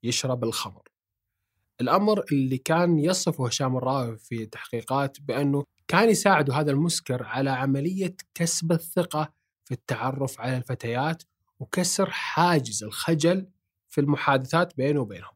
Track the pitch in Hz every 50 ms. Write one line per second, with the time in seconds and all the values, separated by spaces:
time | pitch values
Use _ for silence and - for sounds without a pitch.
0 | - 117 120 - - 131 127 123 117 113 113 - - 107 95 - _ _ _ _
1 | _ _ _ _ _ _ _ _ _ _ _ _ _ _ _ _ 123 127 143 196
2 | 208 214 214 202 - - 147 139 135 127 131 127 _ - 160 170 175 175 170 156
3 | 147 170 185 185 - 175 156 - 131 120 - - 139 131 127 127 123 127 135 139
4 | 127 117 113 107 - - 120 113 110 110 - - - - - 117 110 - 131 139
5 | 139 139 - - 143 139 120 127 143 143 139 143 139 _ _ _ _ - - 180
6 | 214 226 214 - - 196 196 151 147 135 123 147 156 147 139 139 160 175 165 -
7 | _ - 127 123 120 - - 131 139 135 131 127 131 135 135 139 143 170 190 190
8 | 190 175 185 - - _ _ - 170 165 - - 170 160 170 165 - - - 185
9 | 170 - - 151 156 151 _ _ _ _ _ _ _ - 127 - _ - 127 107
10 | 120 131 131 139 135 127 - - 117 127 131 127 123 - 131 - - 117 117 123
11 | 135 156 165 165 - _ _ _ _ _ _ _ 135 - - - 180 180 - -
12 | 196 - - - - - - 156 170 175 175 151 127 117 107 - 107 104 - -
13 | - - 165 156 151 165 185 190 190 - _ _ _ _ _ _ _ _ - -
14 | 139 143 147 - - - 139 131 131 131 - - 175 175 - 127 127 143 151 147
15 | 127 101 101 87 - - _